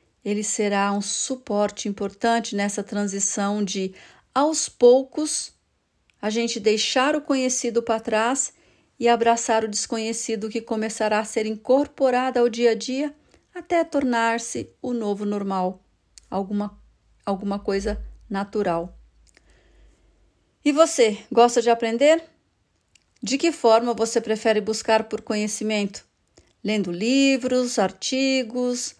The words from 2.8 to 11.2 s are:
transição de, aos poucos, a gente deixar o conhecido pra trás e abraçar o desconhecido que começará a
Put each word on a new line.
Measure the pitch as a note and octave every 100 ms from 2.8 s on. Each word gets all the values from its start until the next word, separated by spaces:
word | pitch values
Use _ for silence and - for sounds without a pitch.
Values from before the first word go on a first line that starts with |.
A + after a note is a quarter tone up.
transição | G3 G#3 G#3 G3 - - G3+ G#3
de, | G3 G3 F#3+ F#3+ - - _
aos | C4 D4 D#4 -
poucos, | - B3 C4 C4 - D4+ - - _ _ _ _ _ _ -
a | G#3
gente | A3 A#3 A#3
deixar | G3+ G#3+ - C4 C4
o | D4+
conhecido | D4 C4+ B3+ - A#3 A3+
pra | A#3 A3
trás | A3 G#3+ A3+ C4+ - _ _ _ _ -
e | A#3
abraçar | A#3 A#3 A#3 - A3+ A3
o |
desconhecido | G#3 - A3+ A3 A3+ - A3 G#3+
que | A3+
começará | A3+ A3 A3 G#3+ G#3+
a | G#3+